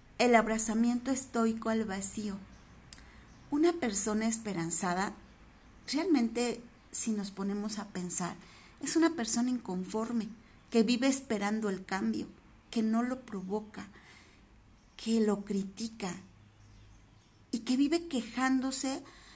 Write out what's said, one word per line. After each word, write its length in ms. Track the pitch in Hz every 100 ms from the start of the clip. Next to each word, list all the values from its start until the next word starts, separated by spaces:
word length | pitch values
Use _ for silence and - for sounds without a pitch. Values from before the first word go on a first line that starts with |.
| - -
El 180 | 247 233
abrazamiento 760 | 220 220 226 226 240 240 247
estoico 580 | 262 - 233 226 226 226
al 160 | 220
vacío. 520 | 196 190 190 - 208 196 - - - - - - - - - - -
Una 220 | 294 339
persona 560 | 339 240 196 214 214 226
esperanzada, 840 | 226 214 180 165 - 185 180 202 - - - - - - - -
realmente, 720 | 277 370 277 233 226 240 - - - -
si 180 | - -
nos 220 | 214 196
ponemos 480 | 190 196 202 214 208
a 80 | 202
pensar, 480 | 185 180 - 175 170 - - - -
es 140 | 262
una 220 | 330 330 320
persona 340 | 226 233 247
inconforme, 800 | 247 - 185 185 220 226 233 214 - - - -
que 140 | 233
vive 240 | 226 240 269
esperando 600 | 262 - 214 202 214 214
el 140 | 185
cambio, 440 | 185 190 226 214 - - - - -
que 140 | 233
no 180 | 220 226
lo 200 | 247 254
provoca, 680 | - 202 185 214 214 - - - - - - - - - - - - -
que 240 | 220 226
lo 240 | 214 202
critica 680 | 202 196 196 - 226 - 190 185 - - - - - - - - - - _ - -
y 100 | 240
que 160 | - 254
vive 300 | 285 339 339
quejándose, 960 | 254 226 - 262 262 262 262 262 285 - - -